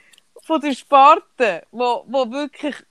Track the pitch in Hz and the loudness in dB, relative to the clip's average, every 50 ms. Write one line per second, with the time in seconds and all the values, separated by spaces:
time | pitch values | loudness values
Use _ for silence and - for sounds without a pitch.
0 | _ _ _ _ _ _ _ - _ - 320 269 285 294 247 - - _ 277 269 | _ _ _ _ _ _ _ -20 _ -4 -4 -2 -2 -4 -6 -8 -2 _ 4 6
1 | 269 294 330 403 - _ _ - 240 202 170 156 - _ 220 233 247 247 233 - | 6 6 6 4 0 _ _ -4 -2 -2 -2 -6 -12 _ -8 -6 -4 -4 -4 -6
2 | - 202 247 269 254 220 254 285 294 269 - - 294 285 - - _ _ | -8 -6 -6 -4 -4 -4 -6 -8 -10 -10 -12 -10 -10 -10 -10 -10 _ _